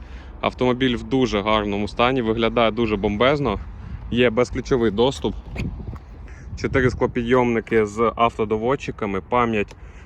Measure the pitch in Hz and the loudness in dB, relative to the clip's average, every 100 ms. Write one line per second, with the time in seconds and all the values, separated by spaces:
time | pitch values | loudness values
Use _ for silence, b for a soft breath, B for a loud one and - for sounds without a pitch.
0 | B B B - - - 127 123 131 113 | B B B -6 -6 0 0 2 0 0
1 | 113 135 127 104 101 107 104 101 104 - | 0 0 2 2 2 2 0 -2 -2 0
2 | 120 135 110 110 113 117 113 107 117 107 | 2 2 0 2 2 4 2 2 0 0
3 | 101 104 123 147 135 98 - - B B | 0 2 2 4 0 -2 -6 -12 B B
4 | - 117 123 113 123 - - 131 113 98 | -4 2 2 2 0 -2 -2 2 2 4
5 | 127 - - - - - - - - - | 2 2 -4 -4 -8 -8 -6 -8 -10 -12
6 | - - - B B - 113 135 127 113 | -16 -18 -18 B B -6 -2 2 2 2
7 | 123 123 117 127 123 117 107 113 107 104 | 0 0 2 4 4 2 2 2 2 2
8 | 113 107 117 - 107 110 117 139 - - | 0 4 2 2 -2 0 0 -2 -4 -6
9 | 107 98 - 123 117 110 101 - B B | -4 -4 0 0 2 0 -2 -8 B B